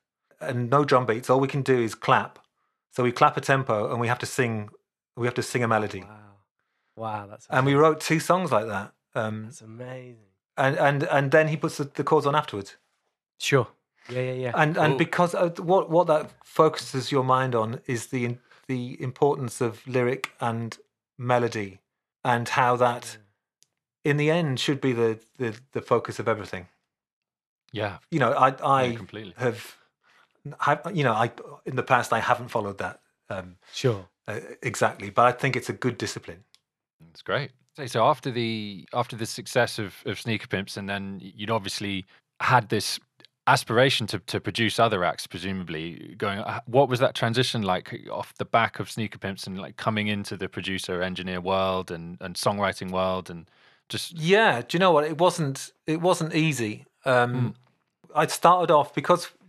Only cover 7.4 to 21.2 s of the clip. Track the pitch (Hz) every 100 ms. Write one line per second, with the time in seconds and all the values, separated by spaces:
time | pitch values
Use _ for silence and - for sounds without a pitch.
7.4 | - 139 135 139 160 156 - 160 - 180
8.4 | 170 110 113 101 104 _ _ 127 110 107
9.4 | 110 - 110 113 127 131 123 117 _ _
10.4 | _ - 135 165 143 143 165 147 139 156
11.4 | 156 156 160 - 139 - 143 156 139 151
12.4 | - 104 95 - _ _ _ _ _ -
13.4 | - 139 113 _ _ _ - 123 127 127
14.4 | 123 165 151 175 156 135 165 - 175 196
15.4 | 170 170 175 190 151 165 175 151 143 -
16.4 | - - 160 - - 135 117 139 131 127
17.4 | 131 120 110 117 - 117 - 131 120 120
18.4 | _ _ - 131 123 - 131 - 143 147
19.4 | 120 - 120 107 131 127 123 127 - -
20.4 | 120 113 113 - _ _ _ -